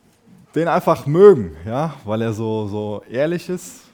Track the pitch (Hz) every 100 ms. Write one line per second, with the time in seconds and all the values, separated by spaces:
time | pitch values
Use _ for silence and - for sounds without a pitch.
0 | _ _ _ - - 151 165 170 175 160
1 | 143 160 202 156 92 73 90 123 160 143
2 | 101 110 113 107 113 110 107 104 104 101
3 | - 113 151 170 175 180 - - -